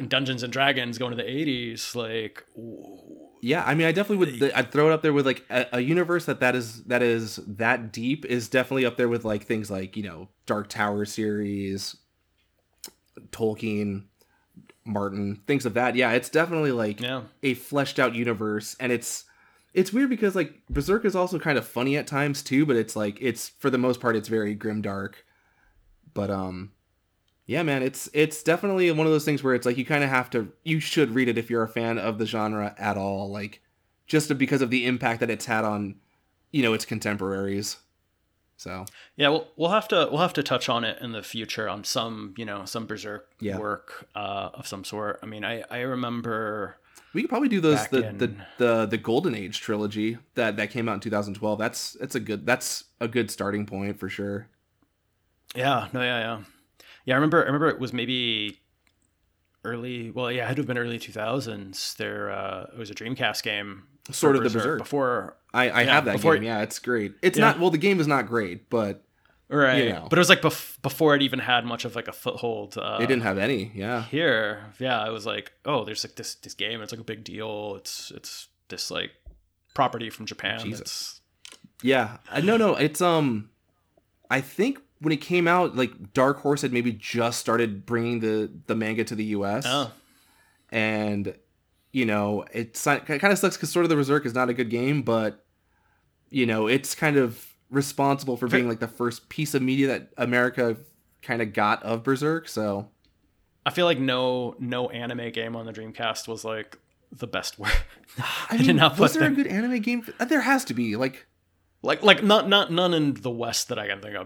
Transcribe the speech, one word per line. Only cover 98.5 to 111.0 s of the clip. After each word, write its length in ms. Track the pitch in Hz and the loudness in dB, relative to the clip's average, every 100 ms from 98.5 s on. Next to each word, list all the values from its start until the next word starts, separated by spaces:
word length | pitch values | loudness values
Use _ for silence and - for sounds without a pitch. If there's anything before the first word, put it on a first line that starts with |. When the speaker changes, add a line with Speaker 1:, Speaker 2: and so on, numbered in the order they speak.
| 117 | 2
Speaker 2:
being, 120 | 123 | 2
like, 100 | 113 | 0
the 80 | 113 | -4
first 420 | - 120 - - | -2 -2 -2 -8
piece 240 | - 151 | -6 0
of 80 | 143 | 0
media 260 | 131 135 139 | 2 2 2
that 220 | 104 - - | 0 -4 -4
America 600 | 120 123 123 123 120 110 - _ _ _ | 2 4 4 2 0 0 -8 _ _ _
kinda 240 | - 117 110 | -4 -2 -2
got 360 | 98 104 113 | 2 2 2
of 200 | 101 117 | 0 -2
Berserk, 440 | 120 135 147 165 160 | 0 0 0 -2 -4
so. 420 | - 107 101 107 _ _ _ _ _ _ _ - | -4 -2 -2 -6 _ _ _ _ _ _ _ -4
Speaker 1:
I 40 | |
feel 160 | 170 175 | 0 2
like 140 | 151 | 2
no, 560 | 135 127 127 127 120 - | 0 0 0 0 -4 -6
no 300 | 123 123 123 | -6 -4 -4
anime 420 | 117 120 120 117 | -6 -8 -8 -8
game 240 | 117 113 117 | -6 -6 -8
on 100 | 113 | -10
the 80 | |
Dreamcast 540 | 110 110 107 113 110 - | -12 -12 -6 -4 -4 -6
was, 160 | 110 110 | -8 -6
like, 320 | 110 104 - _ _ _ | -6 -8 -16 _ _ _
the 160 | - 113 | -12 -8
best 320 | 95 - - | -6 -6 -6
<laughs> 0 | |
work. 260 | 104 - - - | 2 2 2 -8
Speaker 2:
<sighs> 180 | _ - | _ -8
I 280 | - - - | -6 -6 -2
Speaker 1:
I 60 | 226 | 4
did 100 | 269 | 6
Speaker 2:
mean, 80 | - | 6
Speaker 1:
not 200 | 156 156 | 6 6
Speaker 2:
was 140 | 170 | 4
Speaker 1:
put 60 | 320 | 6
Speaker 2:
there 80 | 311 | 4
a 40 | |
Speaker 1:
them 40 | 277 | 4
Speaker 2:
good 60 | 277 | 2
anime 320 | 190 240 247 | 0 0 0
game? 240 | 214 240 226 - | 0 -2 -4 -4
Uh, 60 | 240 | 0
there 160 | 311 | 2
has 220 | 233 277 - | 4 2 2
to 80 | |
be, 220 | 117 117 | -2 0
like 320 | 107 | 0